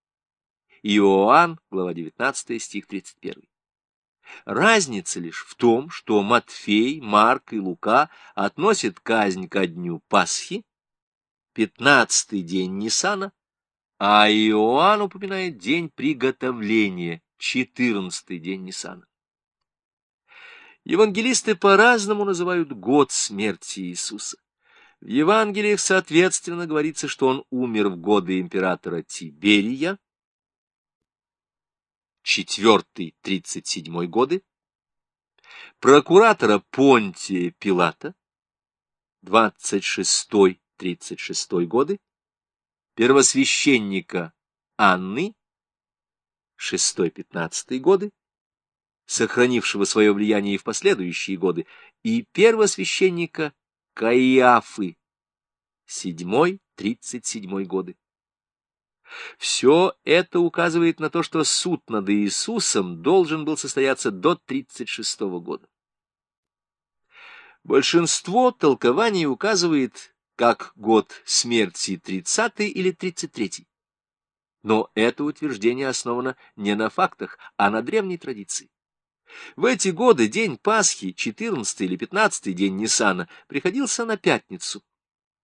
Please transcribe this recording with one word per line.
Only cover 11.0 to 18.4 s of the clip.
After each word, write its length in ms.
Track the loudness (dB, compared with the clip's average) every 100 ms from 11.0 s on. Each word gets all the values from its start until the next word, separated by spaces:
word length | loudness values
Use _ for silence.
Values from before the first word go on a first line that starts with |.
| _ _ _ _ _
пятнадцатый 880 | -4 -4 0 4 6 4 0 -2 -6
день 360 | -4 -4 -4 -6
Нисана, 540 | -4 -2 -2 -4 -8 _ _ _ _ _ _ -4
а 320 | 4 6 6
Иоанн 760 | 4 4 2 2 4 4 2
упоминает 540 | -2 -8 -10 -8 -8 -8
день 320 | -4 -4 -4
приготовления, 1300 | -4 -4 0 -2 -2 -6 -4 0 2 2 -2 -8 -8 _ -12
четырнадцатый 1000 | -6 -4 -4 -2 -2 -2 -6 -10 -12
день 260 | -12